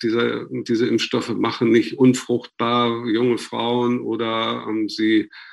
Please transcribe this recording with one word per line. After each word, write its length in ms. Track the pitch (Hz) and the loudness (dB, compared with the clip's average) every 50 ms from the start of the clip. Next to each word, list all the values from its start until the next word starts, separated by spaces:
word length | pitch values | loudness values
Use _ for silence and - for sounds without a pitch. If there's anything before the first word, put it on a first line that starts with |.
| - | -4
diese, 440 | 113 110 117 117 117 117 117 117 110 | -2 0 0 0 0 -2 -4 -8 -8
diese 340 | 131 123 117 - 139 110 123 | -8 -8 -4 -2 0 0 2
Impfstoffe 480 | 113 117 113 - - - 123 - 120 110 | 2 0 0 0 -2 -2 -2 -2 -4 -4
machen 380 | 104 107 113 113 - 123 117 | -2 -2 -2 -2 0 2 4
nicht 260 | 113 120 107 - - - | 4 4 2 2 4 6
unfruchtbar 1080 | 131 131 123 127 - - 120 117 - - _ - 117 117 120 120 120 117 117 117 120 120 | 6 6 6 4 0 -2 -4 -4 -4 -6 _ -6 -4 -2 0 0 0 0 -2 -4 -2 -2
junge 320 | 107 113 123 123 120 107 | 0 2 2 2 0 0
Frauen 600 | - - - 113 117 117 120 123 120 120 123 123 | -4 -6 -6 -4 -2 0 0 0 0 0 0 -2
oder, 680 | - 113 113 110 113 113 113 113 113 113 117 120 120 113 | -2 -4 -4 -4 -4 -2 -2 -2 -2 -4 -4 -6 -6 -6
ähm, 180 | 107 110 107 101 | -4 -4 -4 -4
sie 440 | - - 110 110 110 107 104 - - - - - | -4 -2 0 2 2 2 0 -2 -6 -20 -20 -20